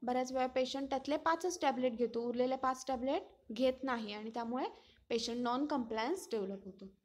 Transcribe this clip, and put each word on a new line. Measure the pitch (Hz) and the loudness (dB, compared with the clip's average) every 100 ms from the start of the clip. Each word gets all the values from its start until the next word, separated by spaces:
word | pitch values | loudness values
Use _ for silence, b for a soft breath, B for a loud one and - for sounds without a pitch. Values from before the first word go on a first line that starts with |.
बऱ्याच | 233 247 254 | -2 0 0
वेळा | 262 254 | 0 0
पेशंट | 254 254 269 277 | 2 0 0 -2
त्यातले | 277 269 302 | -2 0 0
पाचच | 320 330 370 349 | 2 2 0 2
टॅबलेट | 285 254 254 233 | 2 4 0 2
घेतो, | 233 233 | 0 0
उरलेले | 240 240 254 262 | -2 2 2 2
पाच | 262 262 - | 0 0 -2
टॅबलेट | 254 262 320 - - _ | -2 0 0 -2 -16 _
घेत | 220 262 254 | 2 2 2
नाही | 269 240 220 | 0 -2 -2
आणि | 208 220 | -6 -6
त्यामुळे | 233 233 247 381 B B B _ | -6 -2 -2 -2 B B B _
पेशंट | 233 226 240 | -2 0 0
नॉन | 240 254 294 | 0 2 2
कम्प्लायन्स | 294 226 220 233 381 - | 0 0 0 0 -2 -2
डेव्हलप | 220 196 196 190 | -2 -2 -4 -10
होतो. | 185 196 - | -14 -16 -18